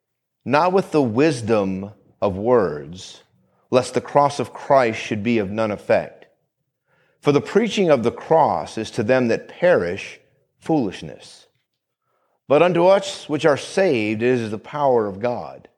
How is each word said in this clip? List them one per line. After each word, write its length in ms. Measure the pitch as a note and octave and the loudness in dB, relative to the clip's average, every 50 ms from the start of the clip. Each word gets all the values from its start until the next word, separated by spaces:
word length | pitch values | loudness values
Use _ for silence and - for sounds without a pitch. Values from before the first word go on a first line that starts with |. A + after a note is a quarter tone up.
| _ _ _ _ _ _ _ _ - | _ _ _ _ _ _ _ _ -4
Not 260 | A2+ B2+ D3 E3+ F#3 | 0 0 2 2 2
with 200 | F#3 G3 F#3 - | 2 0 0 0
the 100 | - D3+ | 0 0
wisdom 880 | C#3 A#2+ G#2 B2 D3 E3 D3+ B2 A2 G2+ A2+ G#2 G2 F#2+ F#2 F#2+ G2 G#2 - _ _ _ _ _ | 2 2 2 2 2 2 0 -2 -2 0 0 0 0 -2 -4 -6 -8 -12 -16 _ _ _ _ _
of 160 | G2+ G2+ F#2 | -4 -4 -4
words, 840 | F#2+ G#2 A#2+ B2+ A#2 G2+ D#2+ D2 D2 C#2 D2 F2 F#2+ - - - - _ _ _ _ _ _ _ _ _ _ | -2 0 2 4 4 4 2 -2 -6 -10 -14 -16 -16 -18 -20 -20 -20 _ _ _ _ _ _ _ _ _ _
lest 220 | A2+ B2+ A#2+ - - | 0 0 0 0 -4
the 60 | B2 | -6
cross 400 | - - - C#3+ C#3+ C#3 - - | -6 0 2 2 2 2 0 -4
of 140 | B2 - - | -6 -8 -10
Christ 480 | - - - C#3+ C3+ B2+ A#2 A2 - | -12 -2 2 4 4 4 4 0 -4
should 220 | - - A#2 G#2+ G2 | -6 -6 -6 -4 -2
be 140 | A#2+ A#2+ | 0 0
of 140 | A2 G2+ F#2 | 0 -2 -2
none 200 | G#2 A2 A2 G#2+ | -4 -4 -4 -4
effect. 560 | G2+ F#2+ - - A2+ F#2 D#2 - - - - _ _ _ _ _ _ _ _ _ _ _ _ _ _ _ _ _ _ _ | -4 -4 -2 0 0 0 0 -4 -10 -20 -20 _ _ _ _ _ _ _ _ _ _ _ _ _ _ _ _ _ _ _
For 140 | - D3 C#3 | 0 2 2
the 80 | C#3 | 2
preaching 480 | C#3 - - G3+ A#3 G#3 - G#3+ F#3+ E3 | 0 0 0 0 0 0 0 0 2 4
of 140 | D3 B2 A2 | 2 2 2
the 80 | A#2 | 0
cross 680 | - - - - D#3+ D#3+ C#3+ A2+ F#2+ D#2+ D2+ - - | -4 -4 -2 0 2 2 4 2 0 -2 -6 -8 -8
is 120 | A2 A2 - | -10 -10 -6
to 120 | - - A2+ | -6 -4 0
them 240 | A2 B2+ C3 B2+ | 2 2 2 2
that 220 | A#2 G#2+ - - - | 0 0 -2 -4 -10
perish 720 | - - - F3+ E3+ A#2 F2+ E2+ F#2+ G2 - - - - _ _ _ _ _ _ _ _ | -6 -2 2 2 2 2 0 -2 -4 -8 -10 -14 -16 -20 _ _ _ _ _ _ _ _
foolishness. 880 | - - E3 D3+ A#2+ F#2+ E2+ - F2 D2 G#1 - - - - - _ _ _ _ _ _ _ _ _ _ _ _ _ _ _ _ _ _ _ _ _ | -4 -2 -2 0 -2 -4 -6 -10 -12 -14 -16 -18 -20 -20 -20 -20 _ _ _ _ _ _ _ _ _ _ _ _ _ _ _ _ _ _ _ _ _
But 160 | - C3+ D3+ E3+ | 2 4 4 4
unto 220 | F#3 E3+ E3+ E3+ | 4 4 4 4
us 420 | F#3 G3 G3 F#3+ - - - - | 4 4 4 2 -4 -10 -12 -8
which 180 | - D3+ C#3+ C3 | -6 -4 0 2
are 120 | D#3+ C#3 | 2 2
saved, 640 | B2 - - - G3 G3 F3+ C#3 A2+ G#2+ G#2+ A2 G#2+ | 0 -2 -4 -2 0 0 2 2 0 0 -2 -2 0
it 60 | A#2 | 0
is 240 | B2 B2+ B2 A2+ G#2+ | 0 0 0 -2 -4
the 60 | A2 | -8
power 500 | G#2 - - - D3 C#3+ C3+ B2+ A#2 G#2+ | -10 -10 -10 -6 -2 0 2 2 2 0
of 120 | G2+ F#2 G2 | -2 -4 -4
God. 480 | A2 A#2+ B2 G#2+ E2 C2+ C2 C2 - _ _ | -4 -4 -4 -6 -8 -12 -14 -18 -20 _ _